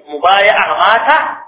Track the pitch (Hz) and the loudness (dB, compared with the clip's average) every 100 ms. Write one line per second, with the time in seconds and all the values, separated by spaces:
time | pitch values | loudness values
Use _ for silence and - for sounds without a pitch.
0 | - 147 175 196 202 214 170 156 190 226 | -16 -2 0 2 2 0 -2 0 0 2
1 | - 311 - - | 2 0 -2 -10